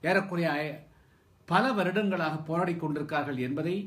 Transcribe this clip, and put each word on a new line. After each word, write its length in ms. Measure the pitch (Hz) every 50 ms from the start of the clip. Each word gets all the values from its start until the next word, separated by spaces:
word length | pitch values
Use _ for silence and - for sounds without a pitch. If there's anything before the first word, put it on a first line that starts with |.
| -
ஏறக்குறைய 460 | 160 190 196 196 196 180 170 170 160 147 147 151 151 143 - - - - _ _ _ _ _ _ _ _ _ _ -
பல 160 | 170 190 226 262 247
வருடங்களாக 640 | 208 180 175 185 208 214 196 185 175 165 156 151 156
போராடி 320 | 156 151 160 165 175 175 170
கொண்டிருக்கார்கள் 640 | 170 165 156 147 147 151 - 156 147 143 135 139 127
என்பதை 360 | 127 123 143 147 156 170 185 202 202